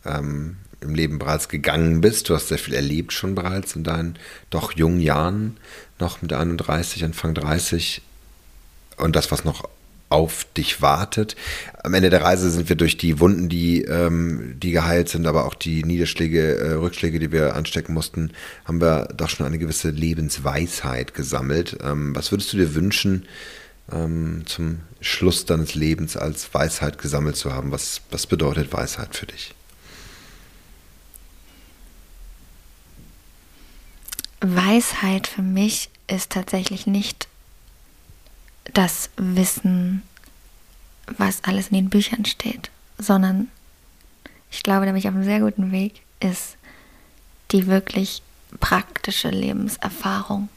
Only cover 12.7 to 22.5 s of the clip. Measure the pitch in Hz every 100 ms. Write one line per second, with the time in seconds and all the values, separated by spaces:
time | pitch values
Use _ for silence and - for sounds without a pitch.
12.7 | 82 82 - 85 76 87 92 90 85 85
13.7 | 85 - 82 85 85 85 73 60 64 90
14.7 | 82 82 85 82 82 80 78 65 - 82
15.7 | 80 78 87 80 - 82 82 78 57 76
16.7 | 80 87 - 85 80 78 78 73 53 80
17.7 | 82 78 80 78 - 80 - - - -
18.7 | 85 85 80 - - 82 - 69 80 80
19.7 | 78 82 76 82 80 76 - 67 71 85
20.7 | - 67 62 64 - 67 69 65 78 87
21.7 | - 69 73 71 69 - 101 -